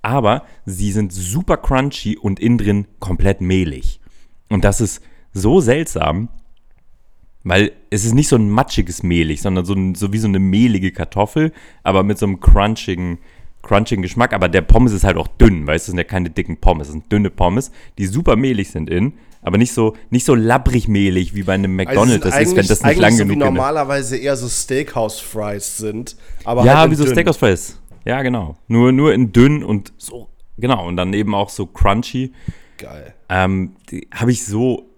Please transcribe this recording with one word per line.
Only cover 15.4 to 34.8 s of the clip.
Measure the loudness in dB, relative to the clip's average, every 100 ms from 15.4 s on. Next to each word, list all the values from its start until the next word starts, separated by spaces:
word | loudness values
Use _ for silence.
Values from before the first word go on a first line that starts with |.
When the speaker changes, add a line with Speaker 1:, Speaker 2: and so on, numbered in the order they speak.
| 4 4 -2
Speaker 1:
weißt | -4 -4
du, |
das |
sind | -6
ja |
keine | -4 -4 -4
dicken | -6 -8 0
Pommes, | 0 0 -4
das |
sind | -12 -2
dünne | 0 0
Pommes, | 0 0 0 -6 -16 -20 -8
die | -4
super | -2 2 2
mehlig | 2 -2 -4
sind | -8 -4
innen, | -2 -2 -4 -20 -12
aber | -2 2
nicht | 2
so, | 0 -2 -2 -4
nicht | -2
so | 2
labbrig | 2 4 2 2 0 0
mehlig | 0 2 0 -4 -6
wie |
bei | -2
einem | -2 -2 -2
Speaker 2:
Also | -2
Speaker 1:
McDonald's | 2 4 2 0
Speaker 2:
es |
sind | 0
Speaker 1:
ist, | 2
wenn | 2
Speaker 2:
eigentlich, | 2
Speaker 1:
das | 2
nicht | 2
Speaker 2:
eigentlich | 4
Speaker 1:
lang | 4
Speaker 2:
so | 4
Speaker 1:
genug | 2
Speaker 2:
wie |
Speaker 1:
in | 0
der | 0
Speaker 2:
normalerweise | 0 -2 -2 -2 -4 -4 -6
eher | -4 -4
so | -4
Steakhouse-Fries | -6 -4 -4 -4 -4 -4 -6 -12 -8 -8 -8 -10 -8
sind, | -8 -8 -12 -16 -12 -10
aber | -4 2
Speaker 1:
Ja, | 4 6
Speaker 2:
halt | 4
in |
Speaker 1:
wie | 2
so |
Speaker 2:
dünn. | 2
Speaker 1:
Steakhouse-Fries. | 2 0 2 0 0 -4 -18 -20 -12
Ja, | -6 -4
genau. | -2 -4 -6 -12 -2
Nur, | 4 4
nur | 4 4
in | 2 2
dünn | 6 6 4
und | -2 -4 -6 -20
so, | -18 -18 -18 -20 -20 -6
genau, | -2 -2 -2
und | -4
dann | -2
eben | -2 -2
auch | -2 -4
so | -6 -10
crunchy. | -2 0 0 -4 -8 -8 -10 -14 -14 -20 -20
Speaker 2:
Geil. | -20 -20 -20 -20 -4
Speaker 1:
Ähm, | 0 0 0 -4 -10 -14
die | -14 -14
hab | -4 -2
ich | -2 -4
so | -2 -2 -4